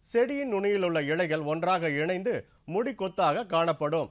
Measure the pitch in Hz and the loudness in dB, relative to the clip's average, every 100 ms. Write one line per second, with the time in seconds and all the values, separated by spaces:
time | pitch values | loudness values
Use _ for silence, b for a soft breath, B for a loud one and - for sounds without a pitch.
0 | - 233 247 277 277 202 202 202 180 165 | 0 0 2 0 -2 0 0 2 2 0
1 | 143 160 175 156 147 156 156 185 165 143 | 0 0 0 0 -2 -2 0 0 0 0
2 | 156 180 196 170 - b - 175 240 226 | 0 -2 -2 -4 -6 b -6 -2 -2 -2
3 | 190 175 170 156 214 165 165 156 147 160 | -6 2 2 2 0 0 2 0 0 -2
4 | 135 | -4